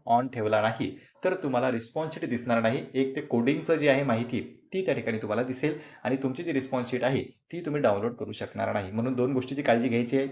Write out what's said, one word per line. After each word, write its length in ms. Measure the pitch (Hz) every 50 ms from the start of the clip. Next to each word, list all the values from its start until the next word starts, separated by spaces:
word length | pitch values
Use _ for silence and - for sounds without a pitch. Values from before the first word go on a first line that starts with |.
| - 127
on 180 | 117 120 131 131
ठेवला 320 | 127 120 107 107 107 107
नाही 280 | 107 113 113 - - 92 - - - - _ _ -
तर 100 | 185 185 185
तुम्हाला 280 | - 143 123 120 127 131
रिस्पॉन्स 440 | 120 113 - - - 156 160 156 -
शीट 100 | - -
दिसणार 360 | 127 120 113 - 123 117 117
नाही. 220 | 113 113 123 156 - - -
एक 200 | 131 135 135 -
ते 40 | 156
कोडिंगचं 540 | 147 - 127 117 117 131 151 165 156 - 165
जे 120 | 147 147 143
आहे 140 | 131 139 143
माहिती 360 | 131 113 113 117 - 131 104 - - - - _ -
ती 120 | - 190 190
त्या 100 | 165 139
ठिकाणी 240 | 123 113 120 110 107
तुम्हाला 240 | 104 101 104 113
दिसेल 340 | 127 131 127 - 151 151 151 151 - - - - -
आणि 120 | 110 131
तुमची 260 | 135 135 131 135 170
जी 100 | 175 165
रिस्पॉन्स 380 | 147 135 131 - 135 127 120 -
शीट 140 | 131 107 117
आहे 180 | 127 139 110 - - - _ _ -
ती 80 | - 175 170
तुम्ही 160 | 151 147 147
डाउनलोड 320 | 135 113 101 101 107 120 -
करू 180 | - 107 104
शकणार 400 | 107 - 104 - - 104 104 107
नाही. 180 | 107 107 98 92
म्हणून 220 | 104 110 117 131 131
दोन 180 | 120 123 135
गोष्टीची 300 | 139 131 123 - 139 139
काळजी 260 | 139 135 117 117 120 131
घ्यायची 300 | 117 120 120 117 135 135
आहे. 100 | 139 135